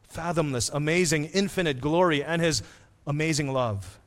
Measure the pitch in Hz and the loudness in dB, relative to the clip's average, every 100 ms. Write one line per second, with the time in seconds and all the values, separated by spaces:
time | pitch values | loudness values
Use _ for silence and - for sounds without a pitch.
0 | _ - 170 165 151 127 107 143 151 170 | _ -8 -2 0 0 0 -2 -2 0 2
1 | 175 156 156 190 196 - 165 127 147 165 | 2 0 0 -2 0 0 -2 0 0 4
2 | 180 143 143 170 165 120 - - - _ | 4 2 0 0 2 0 -6 -20 -20 _
3 | - 147 160 147 139 131 120 101 - - | -6 -2 0 0 0 0 0 -2 -8 -18